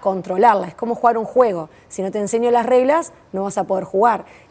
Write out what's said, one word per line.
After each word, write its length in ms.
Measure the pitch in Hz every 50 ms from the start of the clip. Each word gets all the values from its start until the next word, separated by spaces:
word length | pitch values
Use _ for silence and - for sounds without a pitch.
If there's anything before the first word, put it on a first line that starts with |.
controlarla. 640 | - 196 190 185 165 - 185 185 226 240 208 190 180 180
Es 60 | -
como 200 | - 233 233 233
jugar 220 | 233 - 233 233
un 80 | 226 220
juego. 460 | 220 - 247 254 226 185 170 156 - - - _ -
Si 140 | - -
no 80 | 190 196
te 80 | - 214
enseño 320 | 202 196 - 226 240 240
las 160 | 240 240 226
reglas, 480 | 240 254 254 254 262 302 330 320 - - - _ _
no 120 | - 190 196
vas 120 | 196 -
a 80 | 208 185
poder 200 | 190 196 185 185
jugar. 420 | - - 190 220 240 220 185 - - - - _ _